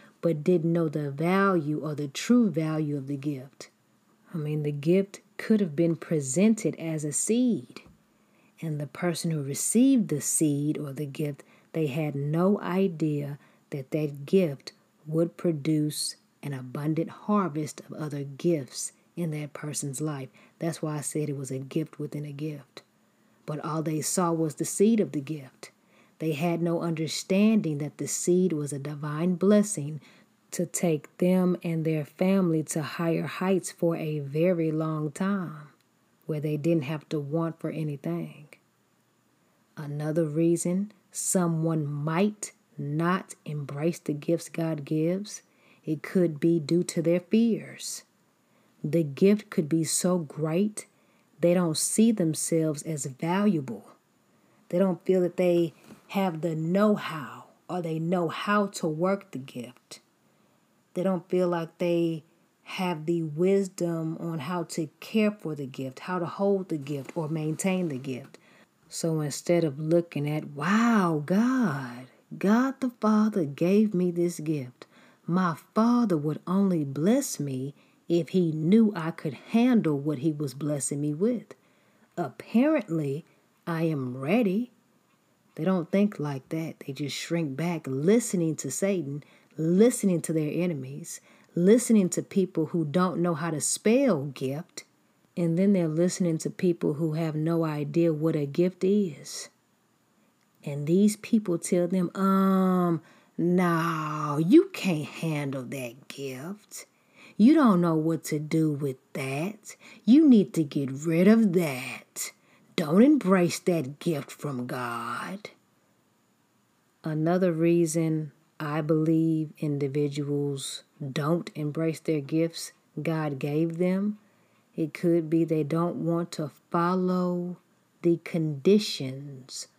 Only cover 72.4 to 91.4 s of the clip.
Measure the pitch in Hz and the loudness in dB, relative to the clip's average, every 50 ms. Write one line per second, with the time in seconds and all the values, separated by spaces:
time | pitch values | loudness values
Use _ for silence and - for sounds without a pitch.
72.4 | 165 190 214 233 262 269 262 - - 254 240 _ - 214 220 214 214 214 214 202 | 2 4 4 4 2 0 -2 -4 -6 -6 -4 _ 2 2 4 4 4 2 2 0
73.4 | 160 143 139 - 165 175 196 208 220 208 208 175 180 180 170 175 170 175 170 - | -2 -2 -2 0 2 4 4 4 4 2 2 0 0 0 0 0 -2 -2 -2 -4
74.4 | 156 151 160 147 127 123 123 _ - - _ - - - _ _ _ - 165 185 | -4 -4 -4 -4 -6 -10 -14 _ -20 -20 _ -20 -20 -20 _ _ _ -2 0 0
75.4 | 185 175 160 - - _ _ 214 220 240 240 240 240 208 180 151 143 156 147 151 | 2 0 -2 -4 -10 _ _ 2 4 4 4 4 2 2 2 0 0 -2 -4 -4
76.4 | - - 180 196 202 190 180 160 147 139 135 139 156 202 240 285 277 - - - | -4 -2 0 2 2 2 2 0 -2 -2 -4 0 2 2 2 2 0 -2 -6 -6
77.4 | 147 143 135 127 131 143 - _ _ _ _ _ _ - 170 170 160 - - 190 | -6 -6 -6 -6 -6 -8 -10 _ _ _ _ _ _ -2 0 0 0 0 0 2
78.4 | 180 165 151 156 156 165 202 226 226 208 208 175 160 160 160 - - 156 123 - | 2 2 0 0 2 4 6 6 6 4 2 -2 -6 -6 -8 -6 -8 -8 -8 -8
79.4 | - - - 226 233 254 247 220 156 160 147 139 139 156 151 127 135 165 151 147 | -6 -2 2 2 4 4 4 4 4 2 0 0 -2 -2 -4 -2 -2 -2 -2 -2
80.4 | 151 135 123 143 151 147 151 143 - - 151 143 147 151 147 151 190 233 254 208 | -4 -6 -6 -6 -4 -4 -4 -4 -4 -4 -4 -4 -2 -4 -2 0 0 0 0 -2
81.4 | - - - - _ _ _ _ _ _ _ _ _ _ _ - 165 131 - - | -6 -12 -20 -20 _ _ _ _ _ _ _ _ _ _ _ -8 -8 -8 -8 -12
82.4 | - - - 226 262 302 320 294 208 - 165 160 151 139 135 156 - _ _ _ | -10 0 2 4 4 4 2 0 0 -2 -4 -2 -2 -2 -4 -6 -10 _ _ _
83.4 | _ _ _ _ _ - 165 160 165 165 156 139 131 123 123 131 135 147 190 247 | _ _ _ _ _ -6 -2 0 0 0 0 -2 -4 -6 -6 -6 -2 0 2 2
84.4 | 240 190 180 214 247 - _ _ _ _ _ _ _ _ _ _ _ _ _ _ | 2 2 0 0 -4 -6 _ _ _ _ _ _ _ _ _ _ _ _ _ _
85.4 | _ _ _ - 156 185 190 180 156 - - 196 208 208 208 - 147 147 139 131 | _ _ _ -4 -2 0 0 0 0 0 2 2 2 2 0 -2 -6 -6 -6 -8
86.4 | - _ 156 160 165 151 - - - - 139 - 147 139 - - - - 170 170 | -8 _ -6 -6 -6 -8 -10 -12 -12 -12 -8 -6 -6 -6 -6 -8 -6 -2 -2 -2
87.4 | 165 143 135 135 160 175 175 156 - 131 131 135 147 175 214 247 240 - - 185 | -2 -2 -4 -4 -2 -2 -4 -4 -4 -4 -4 0 4 4 4 4 4 2 0 0
88.4 | 165 160 151 - - 139 135 - 196 196 202 180 147 135 143 147 - _ _ _ | 0 0 -2 -2 -6 -8 -4 -2 0 0 0 -2 -2 -6 -8 -10 -12 _ _ _
89.4 | _ _ _ - 156 165 175 185 220 254 240 - - 196 180 160 - - 160 160 | _ _ _ -2 0 2 6 6 6 6 6 4 2 0 0 0 0 -2 -2 0
90.4 | 156 147 - 160 180 185 170 139 131 131 139 151 165 - - - - _ - _ | 0 0 0 0 0 -2 -2 -4 -8 -10 -12 -12 -14 -14 -16 -16 -18 _ -20 _